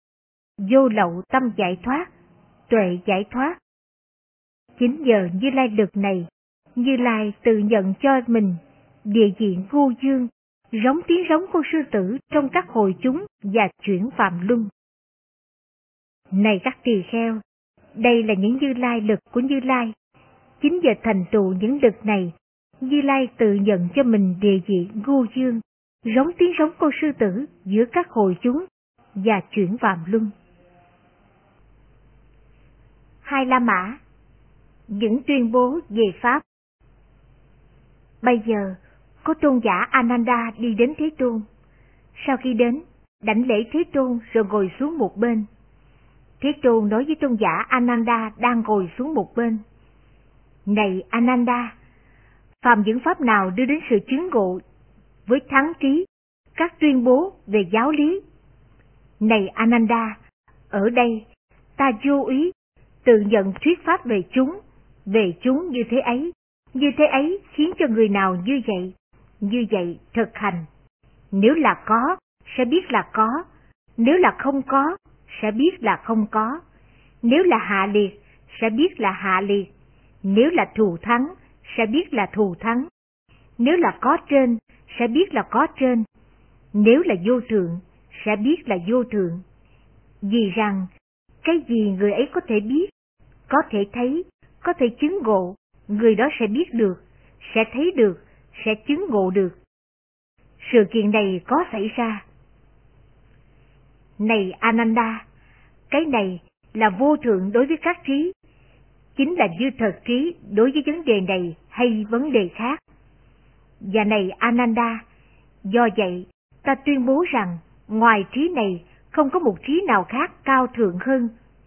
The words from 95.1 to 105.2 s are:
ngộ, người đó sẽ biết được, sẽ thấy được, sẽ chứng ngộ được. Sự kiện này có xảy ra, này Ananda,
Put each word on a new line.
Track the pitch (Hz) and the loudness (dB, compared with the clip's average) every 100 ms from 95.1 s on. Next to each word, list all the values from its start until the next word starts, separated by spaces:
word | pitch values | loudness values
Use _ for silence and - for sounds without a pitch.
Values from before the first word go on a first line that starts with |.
| 392 | -2
ngộ, | 226 202 180 202 _ _ - | 0 0 -2 -8 _ _ -8
người | 208 226 208 | 2 2 4
đó | 233 - | 0 0
sẽ | 214 | -2
biết | 220 359 | -2 -2
được, | 233 208 175 _ _ _ _ - 226 | 0 0 -2 _ _ _ _ -6 -2
sẽ | 220 | -2
thấy | 240 330 | -2 -2
được, | 359 214 170 - _ _ - - | 2 2 0 -12 _ _ -8 -6
sẽ | 214 - | -4 -4
chứng | 294 381 | -4 -2
ngộ | 214 185 | 0 0
được. | 185 185 165 _ _ _ _ _ _ _ _ _ _ - | 0 -2 -4 _ _ _ _ _ _ _ _ _ _ 2
Sự | 247 202 | 2 4
kiện | 226 208 | 2 0
này | 214 202 185 - | 0 0 -4 -2
có | 269 359 | -2 -2
xảy | 220 214 233 | -6 -6 -4
ra, | 233 208 - _ _ _ _ _ _ _ _ _ _ _ _ _ _ _ _ _ _ - | -6 -6 -14 _ _ _ _ _ _ _ _ _ _ _ _ _ _ _ _ _ _ -6
này | 214 220 190 | -2 0 -2
Ananda, | - 220 226 226 226 226 220 | -2 0 2 2 0 -2 -6